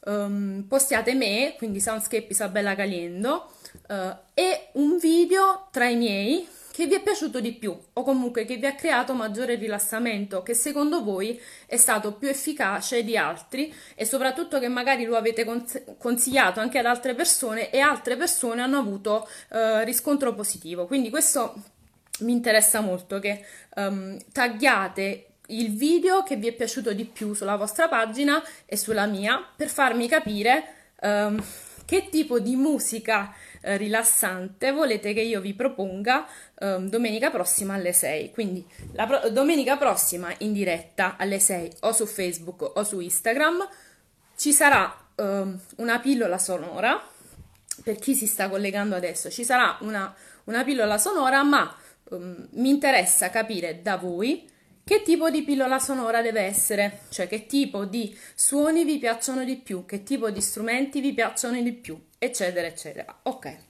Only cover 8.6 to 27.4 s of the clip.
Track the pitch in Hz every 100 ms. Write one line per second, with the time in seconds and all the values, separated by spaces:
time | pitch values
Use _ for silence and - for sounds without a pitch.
8.6 | 277 277 330 247 254 254 220 208 247 240
9.6 | 214 202 - 220 240 208 202 190 185 233
10.6 | 302 285 294 330 208 190 208 233 - -
11.6 | - 240 - - 208 208 277 277 - 294
12.6 | 208 196 - 247 220 220 151 175 - -
13.6 | 294 - - - 226 269 262 262 339 285
14.6 | 247 247 247 262 226 233 220 226 226 240
15.6 | 240 269 - - 240 240 262 262 202 185
16.6 | 226 254 233 240 254 240 339 - 247 220
17.6 | 220 254 285 262 - 247 339 - 247 233
18.6 | 247 277 220 196 202 214 - - - 226
19.6 | 220 220 226 254 - 285 262 202 208 180
20.6 | 165 175 175 269 226 269 311 285 226 214
21.6 | 202 _ _ _ _ - 226 240 240 220
22.6 | 214 220 208 180 - 196 202 202 - -
23.6 | - - 196 196 190 196 - - 247 214
24.6 | 269 220 190 185 196 202 - _ - 220
25.6 | 226 208 294 339 349 381 381 247 226 226
26.6 | 226 254 226 202 226 - 214 208